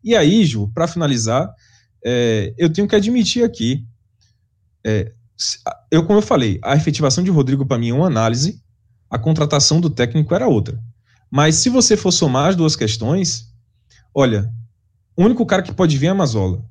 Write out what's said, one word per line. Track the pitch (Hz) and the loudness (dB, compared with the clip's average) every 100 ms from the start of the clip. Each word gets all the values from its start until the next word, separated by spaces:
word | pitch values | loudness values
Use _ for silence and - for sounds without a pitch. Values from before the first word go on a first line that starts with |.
E | 208 | 2
aí, | 233 151 220 | 2 4 4
Ju, | 170 113 101 | 2 0 -6
pra | 165 170 | -4 -4
finalizar, | 170 151 123 110 127 202 - _ _ _ _ | -2 -2 -2 0 -2 -2 -10 _ _ _ _
é, | 117 123 120 110 104 113 | -4 0 0 0 -4 0
eu | 165 | 0
tenho | 165 208 | 0 0
que | |
admitir | 220 202 247 196 240 | 0 2 0 0 0
aqui: | 233 233 165 139 - _ _ _ _ _ _ _ _ _ | -2 0 -4 -4 -8 _ _ _ _ _ _ _ _ _
é, | 107 110 113 _ _ - | -4 -4 -4 _ _ -10
se, | - - | -10 -8
a, | - - _ | -10 -12 _
eu, | 160 | 0
como | 160 208 | 4 2
eu | |
falei, | 208 190 113 92 | 4 0 0 -2
a | 110 | 0
efetivação | 147 156 147 147 147 | 0 0 0 0 0
de | 185 | 2
Rodrigo, | 160 127 135 | 2 2 0
pra | 131 120 | -2 -2
mim, | 117 | -2
é | |
uma | 127 180 | 0 0
análise, | 113 113 120 160 - _ _ _ _ _ | 0 0 0 -4 -6 _ _ _ _ _
a | 117 | -4
contratação | 160 160 147 147 - 160 | -2 0 0 0 2 2
do | 170 | 0
técnico | - 123 156 147 | -2 -2 0 0
era | 180 247 | 0 2
outra. | 113 - - - _ _ _ _ | 0 -2 -10 -14 _ _ _ _
Mas | 135 156 | 0 2
se | 160 254 | 2 2
você | 254 - | 2 2
for | 208 185 | 2 0
somar | - 151 131 156 | 0 0 2 0
as | |
duas | 185 156 | 2 0
questões, | - 110 113 110 185 170 - - _ _ _ _ _ _ | 0 -4 -2 -2 -2 -2 -6 -14 _ _ _ _ _ _
olha, | - 131 107 104 - - _ _ _ _ | 0 0 0 -4 -8 -16 _ _ _ _
o | - | 2
único | 202 233 | 2 2
cara | 214 190 | 0 0
que | 180 | -2
pode | - 180 139 | 0 0 2
vir | 160 | 0
é | |
Mazola. | 196 160 110 92 90 - | 0 0 0 -2 -4 -8